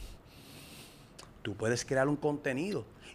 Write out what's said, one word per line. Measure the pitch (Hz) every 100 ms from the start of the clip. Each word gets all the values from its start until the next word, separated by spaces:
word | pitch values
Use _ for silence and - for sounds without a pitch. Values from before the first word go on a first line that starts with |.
| - - - - - - - - - - - - - -
Tú | 107 98
puedes | 110 120
crear | - 131 139
un | 143
contenido | 151 143 143 127 196 160 - - -